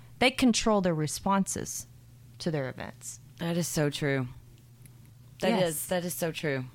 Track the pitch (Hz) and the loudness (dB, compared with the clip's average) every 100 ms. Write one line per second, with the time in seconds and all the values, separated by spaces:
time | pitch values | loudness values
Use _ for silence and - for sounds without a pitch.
0 | - - - 254 254 220 226 208 180 156 | -20 2 2 6 4 4 4 4 4 0
1 | 151 - 190 196 190 - - - - - | -2 -2 2 2 2 -4 -8 -10 -12 -20
2 | - - - - 175 151 127 - - - | -20 -20 -20 -8 -4 -2 -4 -8 -12 -12
3 | - - - - 170 175 160 165 147 - | -16 -16 -18 -8 -4 -2 -2 0 0 0
4 | 147 135 123 - - - - - - - | -2 0 -2 -8 -20 -20 -20 -20 -20 -20
5 | - - - - 190 208 170 151 - 180 | -20 -20 -20 -2 2 4 2 0 -4 -4
6 | 175 - 165 - 151 135 127 | -4 -4 -4 -2 -2 -2 -4